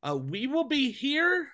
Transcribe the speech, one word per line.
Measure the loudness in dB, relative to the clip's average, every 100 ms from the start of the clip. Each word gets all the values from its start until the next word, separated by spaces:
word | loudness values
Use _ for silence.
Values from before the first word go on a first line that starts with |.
Uh, | -2 -4
we | -4 -4 -2
will | 0 2
be | 2 0
here | 0 -2 2 4 2 -2